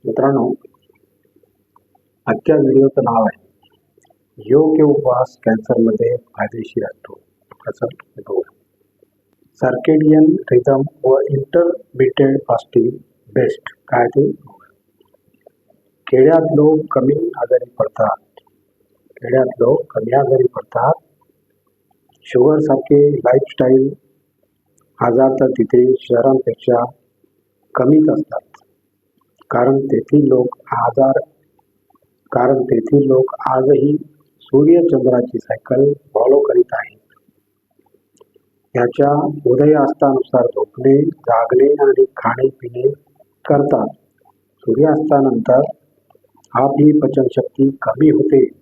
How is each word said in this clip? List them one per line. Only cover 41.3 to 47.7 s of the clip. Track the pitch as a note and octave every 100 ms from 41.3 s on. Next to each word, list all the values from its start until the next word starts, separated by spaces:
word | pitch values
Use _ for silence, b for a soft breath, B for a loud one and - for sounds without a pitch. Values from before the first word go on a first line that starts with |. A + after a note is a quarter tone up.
| A#2 A#2 B2+ C#3
आणि | D3 C#3 - C3 -
खाणे | A#2+ A#2+ C3
पिणे | - B2 A#2+ C3+ C#3+ _ _ _ _ -
करतात. | C#3+ D3 - - - _ _ _ _ _ _
सूर्यास्तानंतर | - A2+ D#3 D3+ D#3 C#3+ C3+ A2+ A#2+ B2+ D3+ - _ _ _ _ _ _ _
आपली | A#2+ C#3 C#3 D3+ D3+
पचनशक्ती | C3+ C3+ B2 - A#2+ - C#3